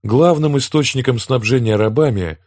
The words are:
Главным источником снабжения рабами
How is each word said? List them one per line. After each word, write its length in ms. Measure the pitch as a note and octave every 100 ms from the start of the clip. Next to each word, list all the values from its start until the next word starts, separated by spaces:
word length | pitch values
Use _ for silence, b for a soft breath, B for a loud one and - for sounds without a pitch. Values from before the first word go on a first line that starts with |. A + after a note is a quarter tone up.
Главным 520 | G#2 A#2+ E3+ D#3 D3+ C#3+
источником 580 | B2+ D#3 C#3 C3 B2+ A#2+
снабжения 580 | - B2+ A2 C3 A2+ G#2
рабами 600 | A2 A2+ D3+ G#2 F2 D2+